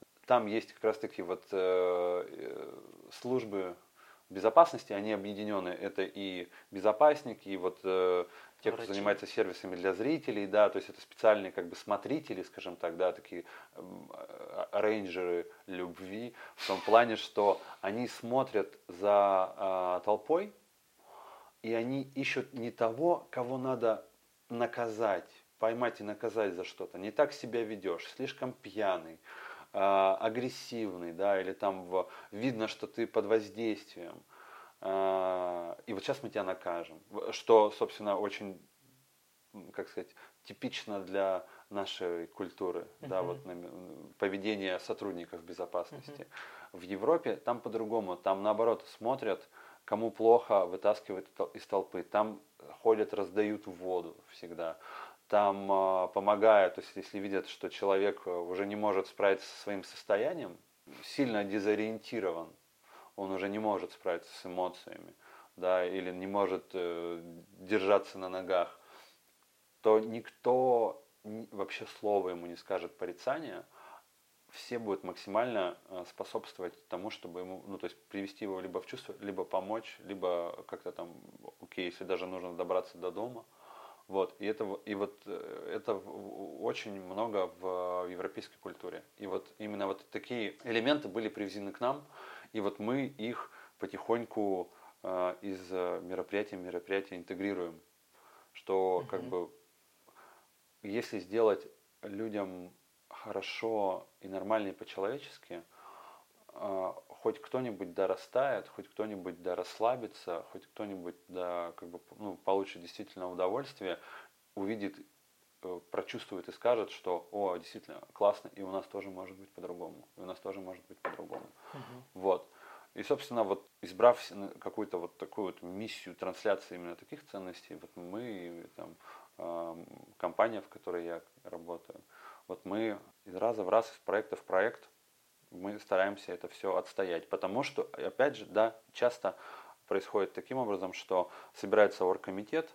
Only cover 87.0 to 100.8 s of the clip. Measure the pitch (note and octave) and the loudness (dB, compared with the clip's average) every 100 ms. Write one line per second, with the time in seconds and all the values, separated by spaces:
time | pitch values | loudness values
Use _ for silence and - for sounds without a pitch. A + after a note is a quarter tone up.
87 | F2+ F#2+ A2+ G#2 F2+ F2+ F#2 F#2 F2+ F2+ | -8 -4 0 0 0 -2 -4 -2 0 -2
88 | F2+ F2+ F#2+ - - - F#2+ - F2+ E2 | -4 -4 -6 -6 -14 -14 -14 -12 -12 -12
89 | - - G2+ F#2+ - - G#2+ G2+ G2 F#2+ | -16 -12 -6 -6 -6 -12 -8 -4 -2 -4
90 | - G#2+ - B2 G2+ - B2 A2+ A#2+ D3 | -6 -10 -6 -4 -4 -6 0 2 2 0
91 | A2 G2 G#2+ - G2 G#2 G2+ G2 B2 C#3+ | 0 -4 -4 -4 -6 -4 -8 -2 -2 -2
92 | D3 - - - - A2 G2+ G2+ G#2+ C3 | -6 -18 -16 -16 -8 -2 -2 -2 -2 0
93 | C3+ C3+ A2+ A#2 - - - - G2 F#2+ | -2 -4 -6 -6 -8 -14 -20 -10 -8 -6
94 | - A#2 A2+ A2+ G2+ F#2 F2 - - _ | 0 0 0 -2 0 0 -4 -12 -20 _
95 | F#2 F#2 F2+ F#2 G2+ F#2 F2+ F#2 F2+ F2+ | -4 0 0 -2 -8 -8 -4 -2 -2 -2
96 | F2 F#2 F#2 G2+ G#2 F#2+ F2+ F2 F#2 G2 | -4 -6 -2 -2 -2 -6 -6 -6 -2 -2
97 | F#2+ F2+ E2+ F#2 G2+ F#2 F2 D#2+ _ _ | -2 -10 -8 -4 -2 -2 -4 -8 _ _
98 | _ _ - - _ - - F#2+ F#2+ F2+ | _ _ -20 -20 _ -14 0 2 4 2
99 | - F#2+ F2 F2+ E2+ - _ _ _ _ | 0 -6 -2 -4 -4 -10 _ _ _ _
100 | _ - - - _ _ _ _ | _ -20 -20 -20 _ _ _ _